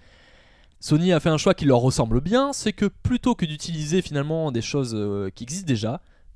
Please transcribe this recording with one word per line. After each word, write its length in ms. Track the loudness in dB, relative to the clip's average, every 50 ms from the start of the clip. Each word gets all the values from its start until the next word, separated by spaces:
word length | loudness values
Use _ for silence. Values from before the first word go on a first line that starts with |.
| -20 -20 -20 -20 _ _ _ -20 -20 _ _ _ _ _ _ -10
Sony 320 | -2 0 2 2 4 4
a 80 | 2 2
fait 100 | 2 2
un 80 | 2 2
choix 180 | 4 2 2
qui 100 | 4 4
leur 140 | 4 4 4
ressemble 420 | 4 2 2 2 0 2 2 0
bien, 320 | 0 2 2 2 2 0 -2
c'est 200 | -4 -4 -4 -2
que 120 | 0 -2
plutôt 480 | -2 -2 -2 -2 -2 0 0 2 0 0
que 120 | 0 -2 -6
d'utiliser 560 | -6 -8 -8 -8 -6 -6 -4 0 0 0 0
finalement 480 | 0 -4 -4 -2 -2 -2 -2 -2 -2
des 100 | -2 -2
choses, 320 | -4 -2 -2 -2 -2 -2 -4
euh, 380 | -4 -4 -2 -2 -4 -4 -6 -8
qui 100 | -10 -12
existent 220 | -10 -10 -6 -2
déjà, 360 | 0 0 0 0 -4 -6 -6 -10 _ -20 _ -20 -20 -20